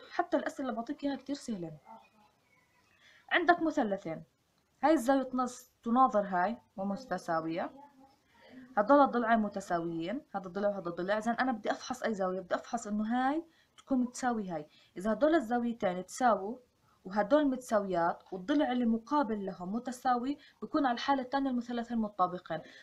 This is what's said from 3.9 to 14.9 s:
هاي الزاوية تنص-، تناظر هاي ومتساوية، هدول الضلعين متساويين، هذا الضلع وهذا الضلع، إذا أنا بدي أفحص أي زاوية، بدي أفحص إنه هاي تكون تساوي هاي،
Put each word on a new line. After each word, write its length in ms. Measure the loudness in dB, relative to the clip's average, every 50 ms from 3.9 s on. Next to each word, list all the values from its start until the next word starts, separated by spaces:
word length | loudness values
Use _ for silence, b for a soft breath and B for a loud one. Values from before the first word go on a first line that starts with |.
| -2 -4 -4 -8 -10 -10 -12 -16 _ _ _ _ _ _ _ _ _ _
هاي 100 | 2 4
الزاوية 300 | 4 4 4 4 4 2
تنص-، 480 | 2 0 -2 -2 -2 -2 -4 -10 -18 _ _ _
تناظر 380 | _ 0 4 6 6 6 6 2
هاي 380 | 0 2 0 0 0 0 -2 -6 -12 _ _
ومتساوية، 960 | -6 -6 -4 -4 -6 -6 -6 -8 -6 -4 -2 -2 -2 -2 -2 -4 -6 -6 -8 -10 -16 -20 -20 _ -20 -20 -20 _ _ _ B B B B B B B B B -2
هدول 240 | 0 4 6 8 8
الضلعين 380 | 8 6 4 0 2 4 2 2
متساويين، 840 | 2 0 -4 -6 -4 -2 -2 -2 -2 -2 -4 -4 -4 -4 -6 -6 -8 _ -10
هذا 120 | -8 -8
الضلع 220 | -6 -4 -2 -2 -2
وهذا 200 | -2 -2 -6 -6
الضلع، 300 | -6 -4 -2 0 0 0
إذا 140 | 0 -2
أنا 200 | -2 0 -2 -2
بدي 180 | -2 -2 -4 -4
أفحص 320 | -4 -4 -6 -10 -8 -4
أي 120 | -4 -4 -2
زاوية، 260 | -2 -2 -2 -2 -4
بدي 140 | -4 -4 -4
أفحص 320 | -4 -4 -6 -8 -8 -6
إنه 180 | -4 -4 -2 -2
هاي 400 | 0 0 0 0 0 0 -2 -4 b b b b b b
تكون 360 | -20 _ -2 0 0 0 0
تساوي 380 | -2 -4 -2 -2 -2 -2 -4 -4
هاي، 160 | -6 -8 -8 b b b b b